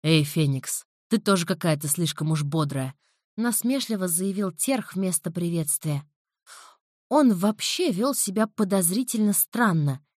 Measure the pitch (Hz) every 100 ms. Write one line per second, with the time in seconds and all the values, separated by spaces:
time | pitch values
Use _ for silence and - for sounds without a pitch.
0 | 156 160 147 - 147 135 - - - _
1 | _ 220 208 190 170 170 175 151 147 160
2 | 165 - 156 156 143 160 147 139 131 -
3 | _ _ _ - 240 - 233 269 254 214
4 | 185 170 190 196 196 175 - 262 - 185
5 | 190 175 180 170 170 170 156 - 156 143
6 | - _ _ _ - - - _ _ _
7 | _ 294 269 185 202 214 - - 359 180
8 | 254 - - 196 220 - 196 196 170 196
9 | 254 226 214 196 - 220 226 165 147 135
10 | _